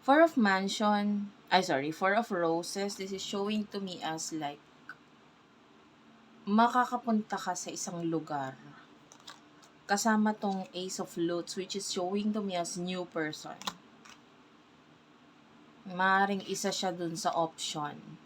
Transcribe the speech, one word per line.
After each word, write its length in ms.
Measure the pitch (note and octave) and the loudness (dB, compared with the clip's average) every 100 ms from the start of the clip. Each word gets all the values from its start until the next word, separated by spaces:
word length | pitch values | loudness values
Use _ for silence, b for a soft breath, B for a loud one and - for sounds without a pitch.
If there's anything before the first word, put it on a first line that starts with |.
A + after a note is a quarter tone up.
| - | 6
Four 160 | C#4+ | 8
of 160 | E4 D4 | 8 6
Mansion. 920 | G#3 F#3+ G3 - G#3 G#3 G#3 G#3 G3+ - - | 4 4 0 0 2 4 2 -2 -4 -12 2
Ay, 120 | F#3 | 4
sorry. 300 | F3+ C#3 D3 | 4 2 0
Four 220 | D#3+ F#3+ | 0 2
of 180 | G#3 A3+ | 4 2
Roses. 640 | F#3 E3 E3 F3 G3 G3+ G3+ | 0 2 2 -2 -4 -4 -6
This 160 | F#3+ | -8
is 140 | F#3+ - | -8 -4
showing 400 | G3+ G3+ G#3+ G3+ | -2 -2 -2 -4
to 80 | G3+ | -6
me 180 | G3 F3 D3+ | -6 -6 -6
as, 260 | D#3+ - | -4 -6
like, 300 | D#3+ D3 D3 - - - - - - - _ - - - - - - - - - - G3 | -4 -6 -8 -18 -20 -20 -20 -20 -20 -20 _ -20 -20 -20 -20 -20 -20 -20 -20 -20 -14 0
makakapunta 960 | G#3+ A#3+ B3 B3 B3 A#3+ G#3+ G#3+ F#3+ | 4 6 4 2 -2 0 0 0 -6
ka 160 | - F3+ | -4 -6
sa 160 | - | -6
isang 320 | D3 - F3 E3+ | -8 -8 -4 -2
lugar. 480 | E3 D#3 D3 C3+ C#3 C#3+ - - - - - - - - - - - - | -2 -2 -6 -6 -10 -20 -20 -20 -20 -20 -20 -20 -20 -20 -20 -20 -20 -2
Kasama 480 | G3+ A#3 G#3+ G#3+ G#3+ | 0 4 4 2 0
tong 320 | G#3 F#3+ F#3 F3+ | -2 -2 -6 -8
Ace 240 | F#3 - | -8 -6
of 80 | F3 | -8
Flutes, 480 | - E3+ F3 E3+ G3 | -2 -2 -2 -4 -8
which 160 | F3+ | -6
is 160 | G3 - | -6 -4
showing 400 | - F3+ G3+ G#3 | -4 -2 0 0
to 80 | G#3+ | -2
me 120 | G3 | -2
as 240 | F3+ E3+ F3+ | -2 -4 -4
new 280 | F3+ F#3 F3 | -4 -4 -4
person. 480 | E3 D3+ D3+ D3+ - - - - - - - - - - - - - - - - - - - - - - - F#3+ | -4 -4 -6 -12 -10 -10 -10 -20 -20 -20 -20 -20 -20 -20 -20 -20 -20 -20 -20 -20 -20 -20 -20 -20 -20 -20 -18 -10
Maaring 560 | F3+ F#3 F#3+ G3 G3+ F#3+ | 2 4 6 4 0 -4
isa 240 | F#3+ G3 | -2 -2
siya 240 | F3+ F#3+ | -2 -2
dun 240 | F3 E3+ E3 | -2 -4 -2
sa 160 | F3+ | 0
option. 840 | E3 E3 - - D#3+ D3 C#3+ D#3 D#3 | 2 0 -2 -8 -6 -6 -8 -16 -20